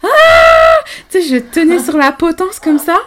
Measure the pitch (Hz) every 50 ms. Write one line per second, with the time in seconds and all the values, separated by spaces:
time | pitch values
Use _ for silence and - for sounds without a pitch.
0 | - 403 539 605 640 659 659 659 659 659 659 640 640 659 659 622 605 - - -
1 | - _ - 381 349 302 262 247 247 - - 320 330 311 349 349 - - 302 302
2 | 277 277 285 - 349 339 330 - 370 370 - - - 320 302 294 294 - 339 381
3 | 494